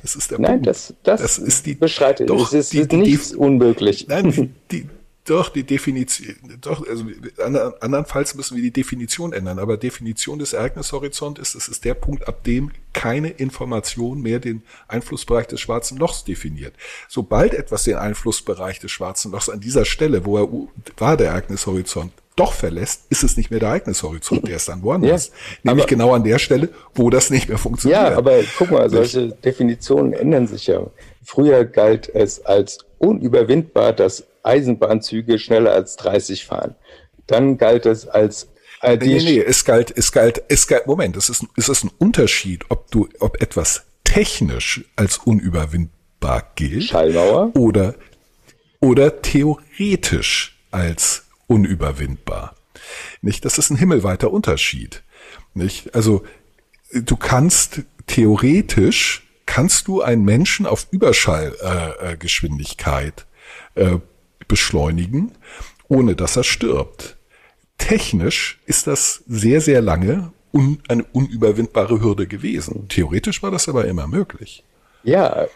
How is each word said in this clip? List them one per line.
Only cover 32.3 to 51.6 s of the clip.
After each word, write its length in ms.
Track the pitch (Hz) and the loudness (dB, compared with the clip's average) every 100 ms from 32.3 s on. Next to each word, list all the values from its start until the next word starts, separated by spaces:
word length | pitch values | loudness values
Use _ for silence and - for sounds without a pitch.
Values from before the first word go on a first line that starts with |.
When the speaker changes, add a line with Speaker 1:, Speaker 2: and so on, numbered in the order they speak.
| - | -2
Speaker 2:
als 340 | - 101 98 - _ _ | 2 2 2 -8 _ _
unüberwindbar, 920 | 185 214 123 123 113 147 160 - 113 | 2 2 2 2 4 2 2 2 2
dass 320 | 113 95 - - _ | 4 0 0 -16 _
Eisenbahnzüge 920 | 113 135 131 110 107 107 - 113 117 110 | 2 2 2 0 2 0 -2 -6 0 -2
schneller 340 | - 113 113 | 2 4 4
als 240 | 95 92 - | 2 0 -6
dreißig 500 | - 101 - 98 - | -2 -2 -2 -10 -8
fahren. 280 | - - - _ - _ _ - | -8 -8 -12 _ -20 _ _ -2
Dann 320 | 113 135 127 | 2 2 4
galt 260 | 110 120 117 | 4 4 4
es 220 | 110 - | 0 0
als, 400 | 107 107 - - _ _ - | 2 2 -2 -16 _ _ -2
äh, 160 | 120 117 | 2 4
die 100 | 131 | 4
Speaker 1:
Nee, 100 | 135 | 4
nee, 60 | |
nee, 140 | 165 135 | 4 2
es 240 | 104 123 | 4 2
galt, 280 | - 117 120 - | 4 4 2 -2
es 140 | - | 0
galt, 320 | 131 117 - - | 4 4 2 0
es 180 | 139 - | 0 4
galt, 200 | 127 131 | 2 2
Moment, 300 | 160 113 87 | 0 0 -2
es 120 | - | -4
ist, 160 | 120 - - | -4 -6 -4
es 120 | - | -2
ist 160 | - | -2
ein 60 | - - | -2 0
Unterschied, 640 | 190 - 107 - 101 87 - | 2 4 2 0 -4 -8 -6
ob 200 | - - | -8 -2
du, 180 | 113 101 - | -2 -2 -2
ob 200 | 107 - | -4 -2
etwas 400 | - - 78 - - _ | -4 -2 -2 -4 -8 _
technisch 800 | - 202 208 - 92 58 - - - - | 2 2 2 -2 -4 -2 -6 -8 -8 -2
als 220 | 98 - | -2 0
unüberwindbar 1300 | - 107 92 82 78 85 80 _ _ _ 71 58 - - | 0 2 0 -2 -2 -4 -4 _ _ _ -2 -2 -4 -6
gilt 280 | 71 95 | -4 -4
Speaker 2:
Schallmauer? 680 | 208 82 80 82 92 135 226 226 | -2 2 2 4 4 4 2 2
Speaker 1:
oder, 380 | 113 101 95 - - _ _ _ _ _ _ _ | 4 4 0 -4 -18 _ _ _ _ _ _ _
oder 400 | 135 123 147 - | 4 6 6 4
theoretisch 1400 | - 143 147 147 _ - 202 190 - 65 - - - _ _ | 0 2 2 -2 _ -4 -2 0 0 -2 -2 -4 -6 _ _
als 520 | 95 85 82 - - - _ _ | -4 -4 -2 -2 -2 -10 _ _
unüberwindbar. 1120 | 113 | 4